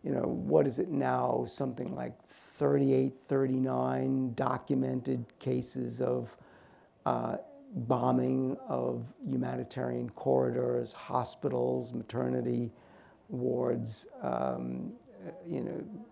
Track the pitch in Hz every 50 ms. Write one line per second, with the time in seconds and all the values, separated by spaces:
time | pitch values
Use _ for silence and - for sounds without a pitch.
0 | - 151 139 127 120 - - - - 135 147 156 143 139 117 135 - 185 156 139
1 | 135 127 127 127 123 123 123 127 123 113 - - 139 131 120 - 127 127 127 127
2 | 123 123 120 - - - - - - - - - 147 139 143 143 139 135 135 131
3 | 131 135 131 - - - 139 135 135 131 131 131 131 131 127 127 127 131 131 131
4 | 131 131 135 131 131 127 117 - 139 127 127 123 - - 139 131 131 131 131 131
5 | 120 135 131 123 117 - _ _ - 131 127 123 123 - - 127 123 120 117 120
6 | 127 123 123 127 120 113 - - - - - - - - - - - _ _ _
7 | _ - - 120 120 - - - - - 285 277 277 269 220 139 120 117 131 123
8 | 120 127 127 127 127 127 131 131 131 127 139 - 269 - 131 127 123 127 123 120
9 | 117 - - - 269 170 131 127 123 123 127 127 127 - - 127 127 123 123 123
10 | 123 120 - - - 139 131 131 131 123 120 123 127 123 123 123 120 117 - -
11 | - - 135 127 120 - - - - 127 127 123 123 127 127 127 120 120 120 120
12 | 120 - 117 123 127 127 127 127 120 123 123 120 120 117 - - - - - -
13 | - - - - _ - 208 127 123 127 123 123 123 123 123 120 113 110 107 -
14 | - - - 254 - 131 123 - - - - - 123 123 - - - - 226 247
15 | - - 208 196 185 170 - 185 175 170 165 135 - - - - - - 214 -
16 | 226 -